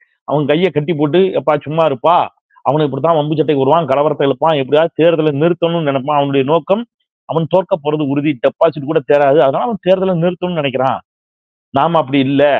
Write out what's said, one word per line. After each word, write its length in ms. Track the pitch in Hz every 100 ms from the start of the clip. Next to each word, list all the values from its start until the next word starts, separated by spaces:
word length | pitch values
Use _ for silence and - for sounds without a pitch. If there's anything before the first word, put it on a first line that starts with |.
| _ _
அவன் 220 | - 143 139
கையை 240 | 156 185
கட்டி 220 | 147 147
போட்டு, 260 | 147 151 170
"எப்பா 340 | 190 139 143 151
சும்மா 240 | 139 160 160
இருப்பா, 300 | 131 160 170 107 _ _ _
அவனுக்கு 260 | 123 151 147
இப்படித்தான் 280 | 135 156 160
வம்பு 200 | 151 151
சட்டைக்கு 280 | 143 139
வருவான், 240 | 131 165 139
கலவரத்தை 380 | 135 151 147 139
இழுப்பான், 320 | 123 156 147
எப்படியாவது 300 | 131 147 165 -
தேர்தலை 360 | 165 160 156 139
நிறுத்தணும்னு 460 | 170 170 165 170 143
நினைப்பான்." 280 | 135 135 147
அவனுடைய 280 | 143 139 131
நோக்கம், 380 | 165 147 208 240 _ _ _ -
அவன் 220 | 151 160
தோற்க 260 | 185 180 151
போறது 240 | 143 151 139
உறுதி, 320 | 143 151 127
deposit 480 | 139 - 165 147 135
கூட 100 | 160
தேராது, 400 | 131 143 139 151
அதனால 220 | 135 156
அவன் 200 | 247 208 180
தேர்தலை 260 | 190 190 170
நிறுத்தணும்னு 360 | 175 180 180 170
நினைக்கிறான். 380 | 139 123 131 104 - _ _ _ _ _ _
நாம 280 | 135 160 165
அப்படி 200 | 131 139
இல்ல, 240 | 131 139 147